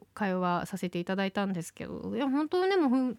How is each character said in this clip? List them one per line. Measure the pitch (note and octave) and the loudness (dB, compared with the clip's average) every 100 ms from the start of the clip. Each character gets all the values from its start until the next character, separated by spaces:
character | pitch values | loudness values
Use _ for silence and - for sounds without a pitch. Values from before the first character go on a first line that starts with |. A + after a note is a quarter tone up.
| - | -8
会 | - G3+ F#3 | -4 -2 0
話 | F3+ F3 F3 | 2 0 -2
さ | F#3+ | -4
せ | F3+ | -4
て | - | -4
い | F3 | -2
た | F#3+ | -2
だ | G3 | -2
い | |
た | G#3 G3 | 0 -2
ん | |
で | F3+ | -2
す | E3 | -6
け | - - | -10 -10
ど、 | - F#3 G#3+ | -8 -6 -2
い | |
や、 | C4+ | 0
本 | C#4 D4+ | 0 2
当 | F4+ F#4+ | 2 4
ね、 | G4 | 4
も | C#4+ | 4
う | |
本 | C4 B3+ | 4 2